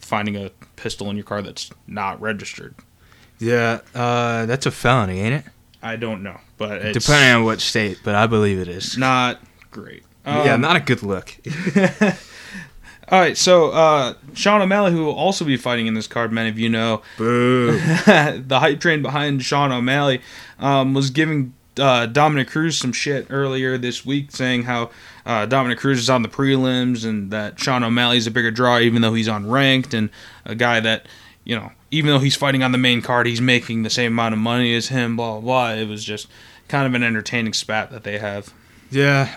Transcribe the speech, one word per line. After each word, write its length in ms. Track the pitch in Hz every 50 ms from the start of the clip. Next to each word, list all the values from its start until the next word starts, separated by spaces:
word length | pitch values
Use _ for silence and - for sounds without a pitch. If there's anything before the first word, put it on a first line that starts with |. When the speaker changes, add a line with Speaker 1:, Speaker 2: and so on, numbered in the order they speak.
Speaker 1:
finding 360 | - - 120 104 104 107 101
a 140 | 101 98 92 - - - - _
pistol 340 | - - 110 - - 101 101
in 60 | 101
your 80 | - -
car 180 | - 104 -
that's 280 | 190 - - - - - - _ _ -
not 320 | 95 107 98 95 90 -
registered. 540 | 107 110 107 95 101 - - - - - - - - _ _ _ _ _ _ _ - _ _ -
Speaker 2:
Yeah, 400 | 113 117 120 120 117 113 113 - - _ -
uh, 520 | 120 120 120 120 120 120 117 117 113 113
that's 180 | 113 127 139 -
a 60 | 135
felony, 500 | - - - 123 131 127 101 92 90 95
ain't 140 | 104 113 139
it? 100 | 151 143 - - _ _ _ _ _
Speaker 1:
I 140 | - 113 113
don't 260 | 113 117 113 107 92
know, 160 | 98 95 87 - - _ _
but 240 | - 107 104 104 87
it's 240 | - - 101 117 -
Speaker 2:
Depending 300 | 143 147 143 135 127 120
on 100 | 117 113
what 160 | 113 107 92
state, 380 | - - - 113 107 101 92 - -
but 100 | 110 101
I 120 | 104 113
believe 320 | 113 113 107 104 101 95 92
it 100 | 90 87
is. 280 | 87 95 - - -
Speaker 1:
not 460 | 123 131 131 127 127 123 123 - - - - _ _ - -
great. 340 | - 107 - - - - - _ _ _ -
Speaker 2:
Yeah, 300 | 143 147 151 147 131 117
Speaker 1:
Um, 80 | 117
Speaker 2:
not 140 | 139 160 180
a 40 | 156
good 220 | 143 139 120 -
look. 340 | 101 98 95 90 - - - - -
Speaker 1:
<laughs> 720 | - 143 165 185 180 - 202 190 175 - - 214 190 - - - - - - - - - 185 156 139 - - - - - - - -
All 100 | 185 185
right, 160 | 175 143 -
so, 340 | - - 185 180 170 156 -
uh, 440 | - 160 160 156 151 143 127 117 - - - -
Sean 300 | - - - 202 208 208
O'Malley, 300 | 190 190 196 208 202 180
who 120 | 170 160 156
will 80 | 151 131
also 300 | 135 160 190 190 - 170
be 140 | 143 131 120
fighting 280 | - 123 120 117 113
in 60 | 110
this 140 | 110 110 104
card, 260 | - - 117 117 110
many 160 | 113 113 113 110
of 100 | 107 110
you 120 | 113 113
know. 320 | 117 113 113 117 110 - - - - -
Speaker 2:
Boo. 600 | 113 117 120 120 123 123 127 123 120 120 - -
Speaker 1:
<laughs> 280 | 165 160 160 170 -
The 520 | 208 190 156 147 151 85 107 131 131 139 127
hype 200 | 151 156 147 -
train 220 | - 170 156 151
behind 420 | 135 113 139 147 147 147 139 131 127
Sean 280 | - 147 143 143 135
O'Malley, 500 | 127 123 120 127 139 143 143 139 127 123 - - - - - - - -
um, 360 | 131 139 139 135 131 135 135
was 160 | 135 139 131
giving, 420 | 127 156 160 160 156 143 131 123 - _ _ _ - 123
uh, 280 | 139 135 123 120 120
Dominic 420 | 113 117 143 151 151 151 135 127 -
Cruz 300 | - 156 160 165 143 -
some 140 | - 123
shit 340 | 113 - - 143 139 135 - -
earlier 480 | 135 139 139 135 131 131 131 127 131
this 300 | 127 123 123 120 - -
week, 240 | 123 143 143 139 143
saying 320 | - - 131 127 127 123
how, 280 | 120 123 123 117 117 113 - - - - - - -
uh, 180 | 110 117 107 107
Dominic 340 | 113 131 135 127 123 117 -
Cruz 180 | - 139 135 120
is 100 | 113 131
on 140 | 131 123
the 80 | 113 107
prelims 760 | - - 139 135 135 131 127 127 127 127 123 123 123 113 113
and 260 | 113 107 104 101 95
that 300 | 107 107 104 98 - -
Sean 240 | - 143 127 123 117
O'Malley's 420 | 113 117 120 123 120 123 120 110
a 40 | 117
bigger 200 | 110 123 117 117
draw 280 | 110 120 127 123 123 117
even 240 | 120 120 117 117
though 100 | 117 110
he's 160 | 113 113 107 110
unranked, 640 | 107 104 104 107 123 139 139 135 131 131 127 -
and 160 | 123 110 107 101 - - - - - - -
a 80 | - 110
guy 260 | 113 120 120 117 113
that, 240 | 110 113 113 - - - - - - - - _ -
you 100 | - 120
know, 180 | 107 107 - - _ _ -
even 180 | 147 160 147 147
though 120 | 143 131
he's 160 | 139 139 -
fighting 260 | - 143 139 139 131
on 100 | 131 127
the 60 | 127 127
main 240 | 127 123 120 117
card, 240 | - - 123 120 117
he's 140 | 120 117 117
making 420 | 127 127 123 120 - - 113 113
the 80 | 110 107
same 220 | - 123 120 117
amount 200 | 117 117 113 113
of 80 | 110 107
money 340 | 110 117 120 123 123 117 117
as 140 | 117 113 -
him, 260 | 135 127 120 117 117
blah, 180 | 113 117 113
blah, 80 | 107 107
blah. 400 | 113 123 131 127 123 113 110 110
It 60 | 110 104
was 160 | 104 104 110
just 220 | 104 107 104 - - - - - - - - _ -
kind 180 | 147 139 135
of 80 | 127 127
an 80 | 120
entertaining 500 | 123 117 113 107 104 - 123 120 113 107
spat 380 | 104 - - - 110 107 92 -
that 120 | 107 110
they 160 | - 104 104 104
have. 340 | 107 101 101 104 101 - - _ _ _ - - - -
Speaker 2:
Yeah, 460 | 131 139 139 143 139 139 135 - -